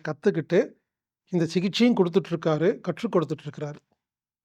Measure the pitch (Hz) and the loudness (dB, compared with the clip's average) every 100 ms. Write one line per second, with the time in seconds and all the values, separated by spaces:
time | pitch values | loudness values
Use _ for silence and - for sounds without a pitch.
0 | - 156 214 165 139 175 294 - _ _ | -8 -2 0 0 0 0 0 -4 _ _
1 | _ _ _ 180 165 180 185 - 240 220 | _ _ _ -2 0 0 -2 2 4 4
2 | 175 185 - 165 165 151 170 - - - | 2 2 -2 -4 -2 0 0 -2 -6 -8
3 | 226 180 143 156 151 - 147 147 _ _ | -2 0 0 -4 -10 -12 -12 -12 _ _
4 | _ _ _ _ | _ _ _ _